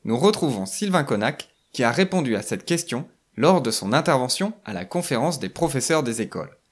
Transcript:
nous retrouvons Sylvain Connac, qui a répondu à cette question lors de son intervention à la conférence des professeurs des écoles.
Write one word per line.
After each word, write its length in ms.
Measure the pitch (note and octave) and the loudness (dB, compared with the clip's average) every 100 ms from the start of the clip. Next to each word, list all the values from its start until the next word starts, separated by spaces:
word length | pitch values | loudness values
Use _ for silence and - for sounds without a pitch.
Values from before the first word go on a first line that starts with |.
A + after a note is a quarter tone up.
nous 140 | G#2+ A#2 | -4 2
retrouvons 480 | F#3+ G#3+ D#3+ G#2+ F#2+ | 4 2 0 -2 -4
Sylvain 360 | - G3+ F3+ | -4 0 2
Connac, 460 | C#3+ G#2+ A2+ D3 - _ _ | 2 0 0 -4 -10 _ _
qui 100 | - | 0
a 80 | A#2+ | 0
répondu 460 | A#2+ F#3 F#3 C3 G#2 | 2 2 0 0 -2
à 60 | |
cette 240 | - G2 - | -2 -6 -2
question 420 | E3+ - A#2+ - _ _ | -2 -2 -6 -8 _ _
lors 280 | - C#3+ F#3 | 0 4 4
de 80 | A#2 | 2
son 240 | G#2+ G2+ | -2 0
intervention 580 | C3+ F3 C#3 B2 - G3+ A3 - | 0 4 2 2 -2 -4 -6 -8
à 80 | |
la 100 | F#2+ | -8
conférence 540 | F#2 F3 F3 C#3 D3 D3 | -6 -4 -2 0 0 -2
des 100 | C#3+ | -6
professeurs 540 | - E3 C3+ - D#3+ | -2 -2 0 0 0
des 180 | B2 A2+ | 0 -2
écoles. 380 | A2 F#2+ B1+ _ _ | -4 -6 -10 _ _